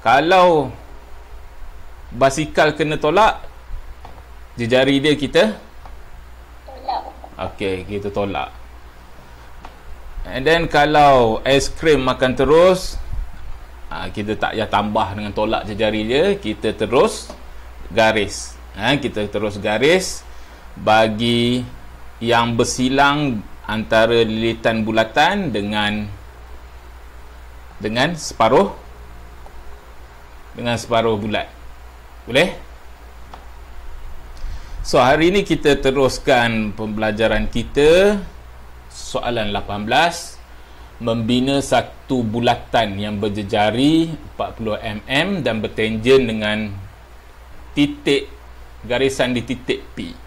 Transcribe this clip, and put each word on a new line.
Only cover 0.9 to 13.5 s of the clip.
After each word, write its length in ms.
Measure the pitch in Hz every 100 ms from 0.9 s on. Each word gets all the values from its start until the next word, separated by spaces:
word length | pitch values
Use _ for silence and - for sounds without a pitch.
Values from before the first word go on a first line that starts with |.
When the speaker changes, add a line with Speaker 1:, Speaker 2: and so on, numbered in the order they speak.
| - - - - - - - - - - - -
Speaker 1:
basikal 640 | 117 135 135 151 - 156
kena 240 | 151 151 151
tolak, 480 | 151 175 214 - - - - - - - - - - - - -
jejari 400 | 117 127 135 139
dia 160 | 147
kita 480 | 147 135 160 214 208 - - - - - - - - - -
Speaker 2:
Tolak. 380 | - 262 - 247 - - - - 92
Speaker 1:
Okey, 380 | - 98 95 90
kita 240 | 101 101
tolak. 400 | 101 101 82 67 - - - - - - - - - - - - - - - - - -
And 160 | 104
then 240 | 139 165 165
kalau 720 | 151 147 151 143 135 113 110
aiskrim 600 | - 139 131 - 160 143
makan 320 | 131 123 127 123
terus, 640 | 135 156 185 185 - - - - - - -